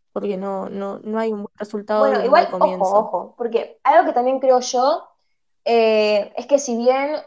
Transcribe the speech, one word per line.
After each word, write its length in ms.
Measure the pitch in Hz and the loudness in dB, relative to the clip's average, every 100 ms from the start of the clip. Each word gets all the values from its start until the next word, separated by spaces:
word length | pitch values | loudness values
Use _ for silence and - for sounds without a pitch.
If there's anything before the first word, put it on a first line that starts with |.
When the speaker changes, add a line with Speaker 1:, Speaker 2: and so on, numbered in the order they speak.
| _ | _
Speaker 1:
porque 240 | 202 202 190 | -8 -6 -6
no, 320 | 196 190 - | -6 -8 -8
no, 280 | 196 196 202 | -8 -10 -10
no 180 | 214 220 | -8 -6
hay 140 | 226 | -4
un 100 | 208 | -6
buen 100 | 202 - | -10 -14
resultado 420 | 208 208 208 214 | -10 -8 -4 0
Speaker 2:
Bueno, 180 | 214 208 | 2 0
Speaker 1:
de 20 | |
un 60 | 233 | 4
Speaker 2:
igual, 180 | 320 | 4
Speaker 1:
mal 60 | 349 | 4
comienzo. 340 | 185 302 185 | 0 0 0
Speaker 2:
ojo, 140 | 190 208 | 0 0
ojo, 360 | 214 175 - - | 0 -4 -8 -8
porque 400 | 240 220 - - | -4 -4 -4 -4
algo 220 | - 320 302 | 2 4 4
que 60 | |
también 260 | 247 247 262 | 0 0 0
creo 200 | 262 247 | 2 2
yo, 480 | 247 247 269 349 - _ _ _ _ _ | 0 0 0 -2 -6 _ _ _ _ _
eh, 680 | - 233 226 214 214 208 208 - | 0 2 4 2 2 0 -2 -10
es 100 | 240 | 0
que 120 | 285 | 0
si 180 | 262 233 | 0 0
bien 400 | 240 262 285 302 | 2 2 0 -4